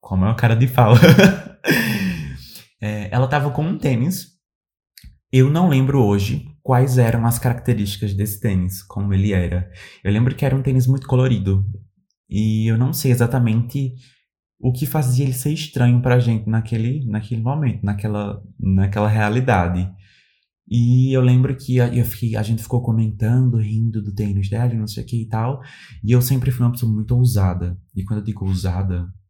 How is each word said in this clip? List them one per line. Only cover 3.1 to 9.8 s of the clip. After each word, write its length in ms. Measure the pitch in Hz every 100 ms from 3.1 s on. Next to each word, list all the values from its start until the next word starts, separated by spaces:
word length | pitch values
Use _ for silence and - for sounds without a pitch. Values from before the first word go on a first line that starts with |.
ela 160 | 120 131
tava 240 | 147 139
com 120 | 127
um 140 | 156 202
tênis, 560 | 147 123 143 185 - _ _ _ _ _ _ - - - _
eu 180 | 131 131
não 200 | 160 180
lembro 340 | 135 135 139
hoje 420 | 107 101 98 131 - -
quais 360 | - 127 127 127
eram 280 | 117 117 117
as 140 | 123
características 720 | 123 120 - 110 101 - 104
desse 260 | 98 104 -
tênis, 440 | 117 95 90 92
como 300 | - - 101
ele 180 | 95 101
era. 380 | 92 87 90 92 -